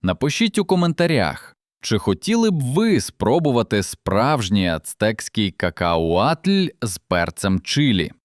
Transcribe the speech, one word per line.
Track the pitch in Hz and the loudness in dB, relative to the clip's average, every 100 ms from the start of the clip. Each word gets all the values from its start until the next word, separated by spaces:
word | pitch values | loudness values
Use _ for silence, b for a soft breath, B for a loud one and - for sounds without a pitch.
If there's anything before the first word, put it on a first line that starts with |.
Напишіть | - 208 147 - 226 214 | -2 0 -2 0 0 0
у | |
коментарях, | 190 185 175 156 170 147 85 - - _ _ _ | 0 2 2 0 0 2 0 -4 -14 _ _ _
чи | - 107 | -2 -2
хотіли | - 95 - 233 220 | 0 -2 0 2 2
б | 170 | 0
ви | 127 147 226 160 | 0 0 2 2
спробувати | - - 98 151 151 120 110 104 | -2 -4 0 2 2 0 0 -2
справжній | 95 - - 95 127 151 98 101 92 | -2 -6 -2 0 2 0 0 0 0
ацтекський | 80 - - 107 110 - - 101 | -2 -6 -2 -2 -2 -6 -4 -4
какаоатль | - 90 - 87 82 82 85 120 160 190 196 180 - | -2 -6 -2 0 2 2 2 2 0 0 0 -2 -4
з | 117 90 | -8 -8
перцем | _ 90 85 - 98 92 | _ 0 0 -2 -2 -2
чилі? | - - 147 98 78 - | -2 0 2 2 -2 -6